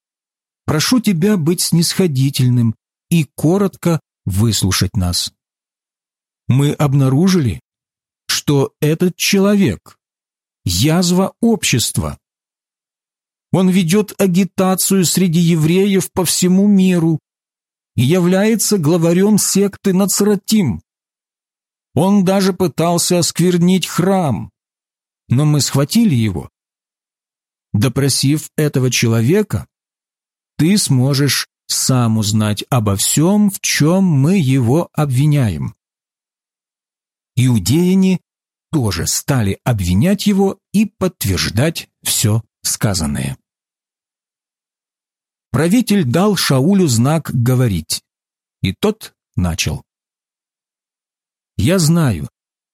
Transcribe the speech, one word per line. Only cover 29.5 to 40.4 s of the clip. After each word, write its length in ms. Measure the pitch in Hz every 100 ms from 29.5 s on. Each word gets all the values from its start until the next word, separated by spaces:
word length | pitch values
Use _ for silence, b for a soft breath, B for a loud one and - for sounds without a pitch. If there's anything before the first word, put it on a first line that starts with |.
| - - _ _ _ _ _ _ _ _ -
ты 180 | 156 208
сможешь 720 | - 131 131 135 143 - - _ -
сам 520 | - - 127 117 110
узнать 460 | 104 110 107 104 -
обо 280 | - 107 98
всём, 540 | - - 165 208 208
в 100 | 196
чём 440 | - - 147 185
мы 320 | 190 143 151 196
его 540 | 131 135 113 151 170
обвиняем». 800 | - 147 127 151 147 113 78 67 - _ _ _ _ _ _ _ _ _ _ _ _ _ _ _ -
Иудеяне 840 | 127 113 87 151 180 190 190 180 _ _ _ _ _
тоже 380 | 160 110 82 80
стали 500 | - - 135 98 -
обвинять 640 | - 110 90 92 165 208 208
его 320 | 196